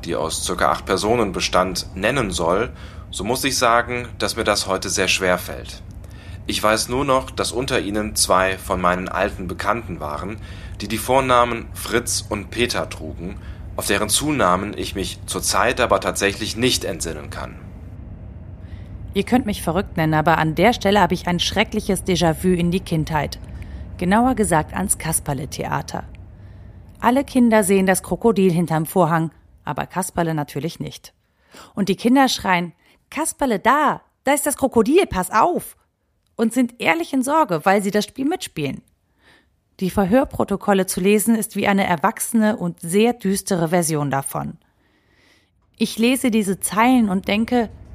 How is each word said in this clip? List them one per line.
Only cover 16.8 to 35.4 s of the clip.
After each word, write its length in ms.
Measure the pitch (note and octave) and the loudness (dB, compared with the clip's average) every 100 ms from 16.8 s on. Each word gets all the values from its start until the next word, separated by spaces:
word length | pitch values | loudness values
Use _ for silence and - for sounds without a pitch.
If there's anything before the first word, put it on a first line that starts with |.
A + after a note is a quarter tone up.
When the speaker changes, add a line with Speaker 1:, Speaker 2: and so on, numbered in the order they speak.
Speaker 1:
entsinnen 460 | E2+ F2+ E2+ D2+ C#2+ | -4 -6 -6 -8 -10
kann. 260 | - B1+ - - - - - - - - - - - - - - - - | -10 -10 -12 -16 -16 -16 -16 -16 -16 -16 -16 -16 -16 -16 -16 -14 -14 -6
Speaker 2:
Ihr 100 | G3 | -4
könnt 220 | F#3+ B3 - | 2 0 0
mich 160 | G3 | -4
verrückt 340 | - E3 G#3 - | 0 0 -2 0
nennen, 180 | D#3 | 2
aber 240 | D#3 D#3 D#3+ | 4 4 4
an 160 | D#3+ | 2
der 180 | D#3 G3+ | 4 4
Stelle 280 | A#3+ G3 G#3 | 4 2 4
habe 140 | F3+ | 4
ich 140 | F3+ - | 2 0
ein 120 | F3 | -2
schreckliches 640 | - F#3+ A3 G#3+ - F#3+ | 0 0 0 -2 -2 -2
Déjà-vu 440 | - F3 E3+ D#3 F#3 | 0 2 2 2 2
in 220 | F3 F3 | 2 2
die 100 | F3+ | 0
Kindheit. 580 | - D#3+ D3+ D#3 D3 - - - - - - - | -2 -2 0 -2 -2 -8 -14 -14 -12 -12 -12 -4
Genauer 380 | F3+ G#3 B3 | 2 4 4
gesagt 400 | B3+ G3 E3 D#3 | 2 2 2 0
ans 240 | - G3 - | -4 -2 -2
Kasperle-Theater. 1040 | D#3+ D#3+ - C3+ C3+ - - C#3+ - - - - - - - - - - - - | -2 -4 -4 -6 -6 -8 -4 -4 -4 -10 -10 -16 -18 -20 -20 -20 -20 -20 -20 -2
Alle 240 | G#3+ B3+ | 2 2
Kinder 400 | C#4 B3+ A#3+ A3 | 2 4 6 6
sehen 240 | G#3 G3 F#3+ | 6 4 4
das 160 | F#3 | 2
Krokodil 500 | - F3 A#3 G3+ F#3+ | 0 2 2 6 4
hinterm 340 | E3+ E3 D#3 D#3 | 4 2 0 2
Vorhang, 440 | G3 E3 E3 D#3+ _ _ - | 2 4 4 0 _ _ -14
aber 220 | - D3 C#3+ | -8 -6 -4
Kasperle 480 | - - - E3 | -4 -4 -2 0
natürlich 460 | D#3+ - C#3+ D#3 - | -2 -4 -4 -6 -8
nicht. 340 | D3+ - - _ _ _ _ - - - | -12 -12 -20 _ _ _ _ -20 -14 -4
Und 120 | G3+ | -2
die 80 | F#3 | 0
Kinder 320 | A#3+ C4 C4 | 4 6 4
schreien: 440 | - G3+ F3 F3 - _ _ _ | 2 2 0 0 -10 _ _ _
"Kasperle, 500 | - D#4+ - C4+ G3+ | -6 -6 -2 0 2
da, 420 | A3 C#4 C#4+ E3+ _ _ | 4 4 2 0 _ _
da 80 | - | 0
ist 140 | C#4+ - | 0 0
das 100 | - | 0
Krokodil, 500 | C4 A#3+ A3 E4 F#4 | 2 2 4 4 4
pass 240 | F#3+ F3 | 0 0
auf!" 460 | G#3+ | 4